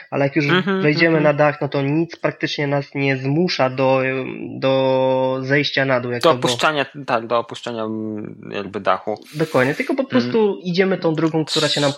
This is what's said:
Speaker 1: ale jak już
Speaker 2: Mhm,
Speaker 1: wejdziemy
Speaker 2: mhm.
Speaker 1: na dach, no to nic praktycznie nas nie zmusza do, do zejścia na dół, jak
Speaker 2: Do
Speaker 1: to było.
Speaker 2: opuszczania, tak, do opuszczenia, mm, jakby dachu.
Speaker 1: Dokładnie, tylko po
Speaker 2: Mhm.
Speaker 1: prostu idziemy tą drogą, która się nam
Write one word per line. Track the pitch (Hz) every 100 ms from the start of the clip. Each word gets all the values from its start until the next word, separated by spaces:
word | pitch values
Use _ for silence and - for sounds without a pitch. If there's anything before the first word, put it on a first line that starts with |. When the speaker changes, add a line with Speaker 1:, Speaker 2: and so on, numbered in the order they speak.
| -
Speaker 1:
ale | 135
jak | 139 147
już | 143
Speaker 2:
Mhm, | 175 180 190
Speaker 1:
wejdziemy | 151 151 165 160
Speaker 2:
mhm. |
Speaker 1:
na | 151
dach, | 143 151 143
no | 143
to | 143
nic | 139 151 165 -
praktycznie | 151 147 156 - 143
nas | 143 139
nie | 143 139 131
zmusza | 135 147 180 - 131
do, | 131 131 131 131 131 131 110 110
do | - 135 135 131 131 131 131 131 131
zejścia | 131 143 143 -
na | 135 127
dół, | 123
jak | 120
Speaker 2:
Do | 165
Speaker 1:
to | 131
było. | -
Speaker 2:
opuszczania, | 120 165 151 135 147 139
tak, | 123 113
do | 117
opuszczenia, | 113 120 - 117
mm, | 110 110 110 107 107 110 -
jakby | 104 98 101
dachu. | 95 95 - 104 -
Speaker 1:
Dokładnie, | 151 156 139 127
tylko | - 262
po | 277
Speaker 2:
Mhm. | 262 254
Speaker 1:
prostu | 240 226 214 190
idziemy | 180 175 190 180
tą | 170
drogą, | 156 160 160
która | 151 - 147
się | 151
nam | 143